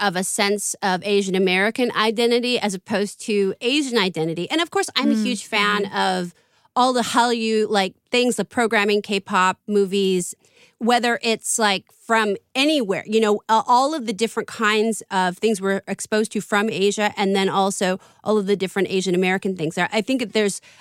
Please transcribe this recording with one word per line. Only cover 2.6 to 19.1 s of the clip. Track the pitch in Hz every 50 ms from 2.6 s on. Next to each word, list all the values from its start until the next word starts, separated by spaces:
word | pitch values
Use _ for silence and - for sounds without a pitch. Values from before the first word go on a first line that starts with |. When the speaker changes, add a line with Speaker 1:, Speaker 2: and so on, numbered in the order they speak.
| - 208 190
Speaker 1:
opposed | 180 - - 220 190 208 202 - - -
to | - 214 202 196 190 185 -
Asian | - 240 269 302 294 269 233 226
identity. | 190 185 170 165 156 165 165 160 175 -
And | 294 320
of | 349 320
course, | - 392 381 - -
I'm | - - 226 226
a |
Speaker 2:
Mm, | 220 214
Speaker 1:
huge | 202 - 202 -
fan | - - 214 208 208 208 208 196
Speaker 2:
mm-hmm. | 196 190
Speaker 1:
of | 202 196 190 185 185 180 175 - _ _ _ _ _ _ _ _
all | - 247 262 254
the | 247 226
Hallyu, | - - 262 302 247 233 240 220 220 220 214 214 -
like, | 214 202 190 185 - _ _ _
things, | - 247 247 247 226
the | - 196
programming, | - - 254 240 214 226 214 202 214 208 208
K-pop, | 202 - 208 196 196 - 208 190 185 185 185 - _ -
movies, | 208 202 202 185 185 202 196 190 190 180 175 - - - _ _ _ _ - _ _ _
whether | 240 220 240 233 220 240 233 - -
it's, | 233 226 214 - - -
like, | - 226 202 196 185 - _ _ _ _
from | - 233 226 220 208 196 - - _ -
anywhere, | 262 277 302 320 294 240 190 190 156 -
you | - 214 220
know, | 220 208 208 202 - -
uh, | 220 220 -
all | - 247 247 269 285 320
of | 320 233
the | 214 220
different | 185 226 220 - 226 208 -
kinds | - - 226 208 214 214 214 226 220 - - -
of | 196 190 185 180 180 -
things | - 220 226 185
we're | 190 196 196 196 -
exposed | - 196 - - - 226 214 220 208 -
to | 214
from | 180 - 220 202 208 226
Asia, | - 165 190 202 196 - 208 208 196
and | - 208 196 196
then | 196 190 190
also | 147 196 196 196 190 - 202 185 185 185 - - _ _ -
all | - 214
of | 214 196
the | 185 202
different | 185 196 175 - 202 185 -
Asian | - 190 185 190